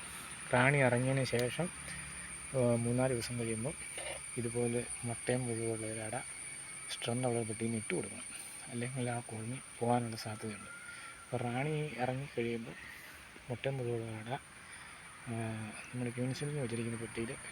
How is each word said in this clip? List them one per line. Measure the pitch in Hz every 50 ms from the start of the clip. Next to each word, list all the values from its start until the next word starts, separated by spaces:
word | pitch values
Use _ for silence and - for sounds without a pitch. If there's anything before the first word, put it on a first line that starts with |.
| - - - - - - - - - - -
റാണി | 123 127 135 147 143
ഇറങ്ങിയതിന് | 135 123 120 120 127 131 135 135 131
ശേഷം, | - - 120 123 123 - - 165 180 - - - - - - - - - - - - - - - - -
ആ, | 135 123 120 120
മൂന്നാല് | 117 117 120 120 123 127 131
ദിവസം | 131 117 110 - 123 120
കഴിയുമ്പോൾ | 117 113 113 110 113 143 - - - - - - - - - - - - -
ഇതുപോലെ | 127 117 120 113 120 120 120 117 120 120 - - - -
മുട്ടയും | 117 113 - - - 123 127 127
പുഴുവുള്ള | 120 113 113 113 113 113 110 110
ഒരു | 107 110 110
അട | 110 110 117 127 - - - - - - - - - - - - - -
സ്ട്രെങ്ത് | - - - 120 117 123 127
ഉള്ള | 123 117 117
പെട്ടിയിൽ | 117 107 110 - 113 113
നിന്ന് | 117
ഇട്ട് | 110 107 - 180
കൊടുക്കണം. | 165 - - - - - - - - - - - - - -
അല്ലെങ്കിൽ | 127 120 120 123 131 135 123 120
ആ | 120 120
കോളനി | 120 - 113 110 110 113 127 139 - - - -
പോകാനുള്ള | 120 120 120 123 120 113 113
സാധ്യതയുണ്ട്. | 120 - 110 107 104 - 110 104 - - - - - - - - - - - - -
അപ്പോൾ | - - -
റാണി | 120 120 120 120 127 139 151 156 151 151 151 131
ഇറങ്ങിക്കഴിയുമ്പോൾ | 117 123 127 127 131 139 143 - 123 117 117 117 117 113 127 170 - - - - - - - - - - - - - - -
മുട്ടയും | 123 113 - 135 135 135
പുഴുവുള്ള | 123 120 120 113 113
അട, | 113 110 110 110 117 127 147 - - - - - - - - - - - - - - - - - 120
ആ, | 117 113 117 113 113 110 110 107 107 - -
നമ്മുടെ | - - 123 123 120
ക്യൂൻസിലിന് | 120 120 123 131 135 - 147 147 147 147
വെച്ചിരിക്കുന്ന | 135 110 113 113 117 117 117 113
പെട്ടിയിൽ | 113 110 - 117 113 117 139 - - -